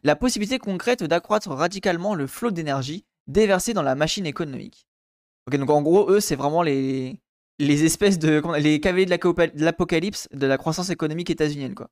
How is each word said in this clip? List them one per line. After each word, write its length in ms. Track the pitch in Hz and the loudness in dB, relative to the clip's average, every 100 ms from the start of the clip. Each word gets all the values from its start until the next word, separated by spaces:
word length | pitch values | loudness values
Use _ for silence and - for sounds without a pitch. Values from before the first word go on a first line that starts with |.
La 140 | 147 156 | 2 2
possibilité 420 | 247 214 202 254 | 0 -2 -2 -4
concrète 460 | - 185 - 247 | -4 -4 -2 -2
d'accroître 460 | 160 170 - 214 208 | 0 -2 0 -2 -2
radicalement 680 | 135 175 196 190 170 190 185 | -4 -4 -2 -2 -2 -2 -4
le 100 | 135 | -6
flot 240 | - 240 | -4 -4
d'énergie 540 | 175 156 135 131 170 _ _ - | -2 -4 -4 -4 -10 _ _ -2
déversé 460 | 151 220 185 208 | 2 4 2 0
dans 80 | 214 | -2
la 120 | 139 | 0
machine 320 | 135 156 - 170 | 0 -2 -2 -6
économique. 640 | 131 160 127 104 _ _ _ _ _ _ _ - | -6 -8 -8 -14 _ _ _ _ _ _ _ -4
Ok, 100 | 139 | -2
donc 140 | 139 | 2
en 120 | 147 | 2
gros, 280 | 147 185 190 | 4 4 6
eux, 80 | 202 | 2
c'est 160 | 196 | 2
vraiment 280 | 139 139 160 | -2 0 0
les, 580 | 170 139 135 135 127 117 _ _ _ _ | 0 0 -2 -4 -6 -12 _ _ _ _
les 240 | 143 143 | 0 4
espèces 340 | 160 160 202 185 | 2 2 2 2
de, 220 | 156 151 | 2 2
comment, 140 | 156 | 2
les 260 | 151 151 151 | 0 2 2
cavaliers 240 | 185 180 | 2 2
de 60 | 190 | 2
la 80 | 170 | 2
copa-, 280 | 180 175 165 | 2 2 0
de 180 | 147 | 2
l'apocalypse 640 | 156 165 170 165 190 202 - | 0 0 0 0 -2 -8 -12
de 140 | 139 135 | -4 0
la 100 | 135 | 0
croissance 320 | 147 160 180 | -2 -4 -4
économique 400 | 175 156 160 175 | -4 -4 -4 -4
états-unienne, 460 | 165 156 147 135 - | -2 -2 -2 -10 -12
quoi. 120 | - | -16